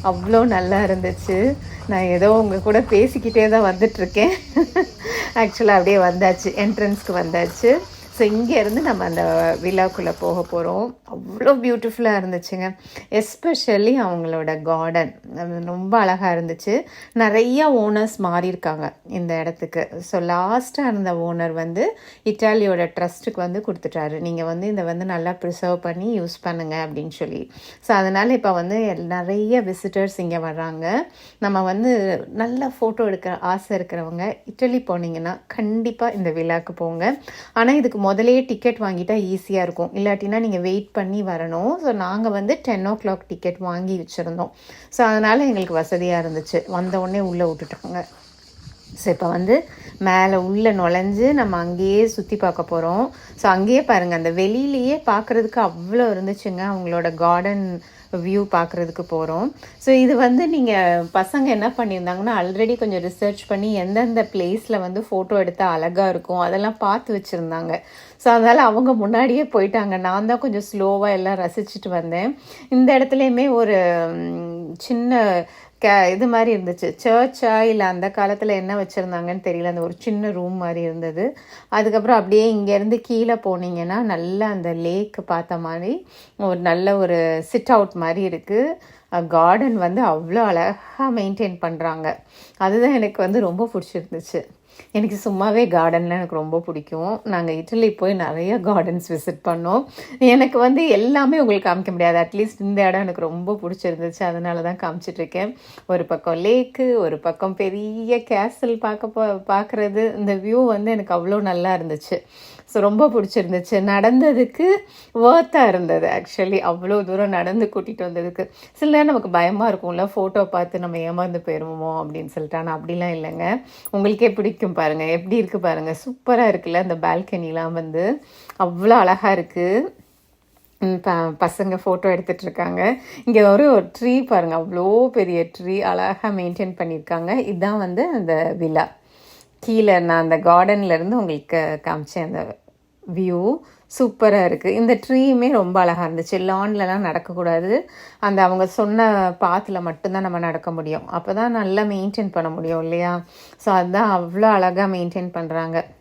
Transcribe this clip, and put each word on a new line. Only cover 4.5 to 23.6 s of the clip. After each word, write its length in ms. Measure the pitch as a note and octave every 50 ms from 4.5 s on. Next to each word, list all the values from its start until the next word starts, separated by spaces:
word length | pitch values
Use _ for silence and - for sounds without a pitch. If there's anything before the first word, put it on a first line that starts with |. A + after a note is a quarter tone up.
| -
<laughs> 140 | E4+ E4+ - - F4 - - - - - A4 A#4 - - - -
ஆக்சுவலா 320 | A#3 A3+ G3 - - A3+
அப்படியே 300 | G#3 G3+ F#3 F3 F#3+ G3+
வந்தாச்சு, 500 | G3 F3+ F3+ F3 F#3 G3 F#3 F#3 F#3 -
என்ட்ரன்ஸ்க்கு 640 | G3 - G#3 G3+ G#3+ G#3 G#3+ G#3 G3+ G3+ G3+ - -
வந்தாச்சு. 680 | F#3 F3+ F3 E3 E3+ F3 F3 E3+ E3+ - - A#3 C4+ F4 F#4 - - - - -
So, 160 | - - A#3 G#3
இங்கேருந்து 520 | G#3+ A3 A#3+ A#3 D#4+ C4 G3+ G#3 G#3+ C4
நம்ம 240 | D#4 D4+ A3+ F3+ F3+
அந்த 520 | F3 E3 E3+ E3+ E3 D#3+ E3 E3 E3 E3 -
விழாக்குள்ள 520 | E3+ F3+ G3 F#3 F#3 F#3 F#3 - F3 E3 E3 -
போக 240 | F3+ F3 E3+ F3+ E3+ -
போறோம். 420 | F3+ E3+ E3 F3 F3+ F#3+ A3+ B3 B3 _ _ -
அவ்வளோ 300 | - - F#3+ - F#3+ A3
பியூட்டிஃபுல்லா 1000 | B3+ C4 C#4+ B3+ A#3 B3 A#3+ A3 A3+ A3+ A3 - A#3 A3 G#3 G3 F#3+ F#3 F3+ F3
இருந்துச்சுங்க. 340 | F3 - G3 F#3 F#3 F#3+ F#3+ - - - - - - _
Especially 840 | - G#3+ G#3+ - - _ - E4+ D#4+ D4 - - G#3+ G3+ G#3 A3 C4 C4+
அவங்களோட 600 | A3 F#3 F3 E3+ E3 E3 D#3+ D#3+ D#3 D#3 D#3+ D#3
கார்டன், 580 | D3+ D#3+ E3 D#3+ D#3+ E3 E3 E3+ D#3+ C3 - - - - - D#3
அது 220 | E3+ F3 E3+ E3+ E3+
ரொம்ப 340 | F3 F3 F3+ F#3 F#3+ G#3+ A3+
அழகா 340 | G#3 F#3 F#3 F#3 G3 F#3
இருந்துச்சு. 480 | E3+ E3 E3+ E3 E3 E3 - G3+ G#3+ C#4 - - - - - -
நிறைய 580 | _ A#3 A3+ G#3+ G#3 A3+ A#3 B3 B3+ C#4+ D#4 D4+
ஓனர்ஸ் 520 | C#4 A#3 G#3 G#3 G#3+ G#3+ A3 A3 - -
மாறியிருக்காங்க 680 | G3 F3 E3+ F3 F3+ F#3 F3+ F3+ - D#3+ D#3 D#3 D3+ D3 - _ _ E3+
இந்த 300 | - F#3 F3 E3+ E3 E3
இடத்துக்கு. 500 | D#3+ E3 E3 - E3 D#3 - E3 D#3+ - - E3+
So, 200 | F3 - - F3+
லாஸ்டா 680 | F3 F3 F3 F3 F3+ G3 A3+ B3+ B3+ - - - C#4+ B3+
இருந்த 240 | A3 G3+ F#3+ F#3
ஓனர் 400 | F3 E3+ E3+ E3+ E3+ E3+ E3+ E3
வந்து 460 | D#3+ E3 E3 E3+ E3 G3 C#4 G#4 A4+ - - - - _ _
இட்டாலியோட 680 | G#3+ G#3 G#3 A3 G#3+ G#3+ A3 G#3 G3 F#3 F3 E3+ E3+ - F3+
ட்ரஸ்ட்டுக்கு 340 | F3 F3 - - - A#3 A3
வந்து 300 | - F3+ F3+ F3 G3+